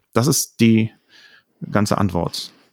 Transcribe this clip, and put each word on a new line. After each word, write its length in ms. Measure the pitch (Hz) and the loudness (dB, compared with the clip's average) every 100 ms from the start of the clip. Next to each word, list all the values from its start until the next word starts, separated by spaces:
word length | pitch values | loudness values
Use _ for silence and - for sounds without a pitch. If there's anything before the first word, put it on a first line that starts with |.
| _ | _
Das 140 | 117 135 | -2 0
ist 320 | 135 - - | -2 -4 2
die 320 | 117 110 110 _ _ - - _ _ - - | 4 4 0 _ _ -20 -20 _ _ -16 -4
ganze 260 | 104 104 - | -2 0 0
Antwort. 540 | 98 87 87 - - _ _ | -2 -2 -4 -8 -14 _ _